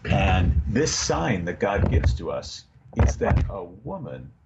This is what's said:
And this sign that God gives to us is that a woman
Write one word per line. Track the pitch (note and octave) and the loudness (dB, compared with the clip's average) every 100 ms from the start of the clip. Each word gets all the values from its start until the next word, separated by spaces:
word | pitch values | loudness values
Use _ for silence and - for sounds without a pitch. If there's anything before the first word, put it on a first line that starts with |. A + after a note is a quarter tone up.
| - | 0
And | - F#2+ F#2 F2+ - - | 2 4 4 4 2 2
this | G#2+ D#3 | 0 0
sign | - - D3+ C#3+ G2 F2 | -2 -2 -2 0 -2 -4
that | F2+ | -2
God | G#2 G2+ - | 0 2 2
gives | - - - | 4 2 0
to | D#2+ | -4
us | C2+ - - - - - - | -8 -8 -16 -20 -20 -10 2
is | G2 - | 2 2
that | A2 G#2+ - | 2 2 2
a | G2 | -4
woman | F2 F2+ C3 F#3+ G#2+ C2 B1+ _ | -12 -14 -12 -10 -10 -12 -16 _